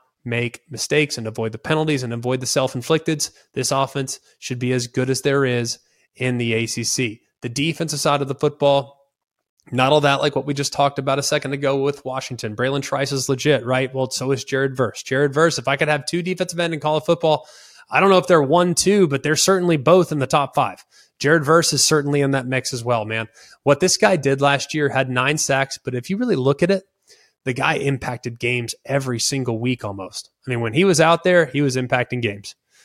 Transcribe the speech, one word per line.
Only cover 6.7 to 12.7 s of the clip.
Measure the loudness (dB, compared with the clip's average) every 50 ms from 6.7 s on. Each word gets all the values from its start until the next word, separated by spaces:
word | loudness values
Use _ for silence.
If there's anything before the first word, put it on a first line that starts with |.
| -4 -4 -4
C. | -4 -2 -2 -2 -4 -6 -10 _ _ _ _
The | -12 -8
defensive | -4 -2 -2 -2 -2 -4 -4 -6 -4 -2
side | 0 0 0 0
of | -2 -4
the | -4
football, | -2 -2 -2 0 2 2 2 4 2 0 -4 -10 _ _ _ _ _ _ _ _ _ _ _ _ _ _ -4
not | 0 2 4 4
all | 4 4
that | 4 4 2 2
like | 0 -2 -2
what | -2 -4 -4
we | -4
just | -4 -4 -4 0
talked | 0 0 0 0 -2
about | -2 -2 -2 -2
a | -2
second | -2 -2 -2 -2 -4 -6
ago | -4 -2 -2 0 0
with | 0 -2 -4 -4 -8
Washington. | -10 -8 -8 -8 -8 -10 -8 -8 -8 -4
Bralen | -2 -2 -2